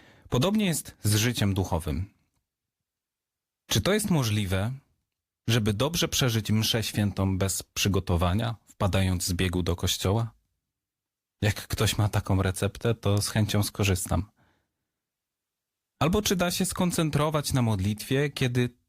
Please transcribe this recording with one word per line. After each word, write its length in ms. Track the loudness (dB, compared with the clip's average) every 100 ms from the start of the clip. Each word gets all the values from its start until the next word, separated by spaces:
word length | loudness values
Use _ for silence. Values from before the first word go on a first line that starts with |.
| -20 -20 -2
Podobnie 360 | 0 2 2 0
jest 320 | -2 -6 -4
z 120 | 2 2
życiem 380 | 2 2 0
duchowym. 560 | 0 0 -2 -2 -4 -6 _ _ _ _ _ _ _ _ _ _ _ _ _ _ _ -4
Czy 120 | -2
to 120 | 2
jest 160 | 0 2
możliwe, 640 | 0 2 0 0 -2 -2 -6 -14 _ _ _ _ _ 0
żeby 260 | 2 2
dobrze 340 | 0 -2 0 -2
przeżyć 440 | 0 0 0 0
mszę 320 | 0 0 0
świętą 540 | -2 -2 -2 0 0 0
bez 260 | -2 -2
przygotowania, 920 | -8 -2 0 0 2 2 2 2 -2 -6 _
wpadając 560 | -4 0 2 2 0
z 100 | -2
biegu 300 | -2 0 0
do 120 | -2 -2
kościoła? 580 | -2 -2 0 0 -2 -10 _ _ _ _ _ _ _ _ _ _
Jak 260 | 0 0 -6
ktoś 300 | -2 0 2
ma 120 | 0
taką 320 | 0 0 0
receptę, 540 | 0 0 -4 -2 -2 -2
to 260 | 0 0
z 80 | 0
chęcią 340 | 0 0 0
skorzystam. 680 | -2 -2 0 0 0 -4 -4 _ _ _ _ _ _ _ _ _ _ _ _ _ _ _ _ _
Albo 220 | 0 2
czy 140 | 0 0
da 160 | 0
się 140 | 0 -4
skoncentrować 880 | 0 0 0 0 0 0 0 0
na 80 | 0
modlitwie, 680 | 2 2 0 -2 -2 0 0
kiedy 400 | -2 -2 0 -2 -4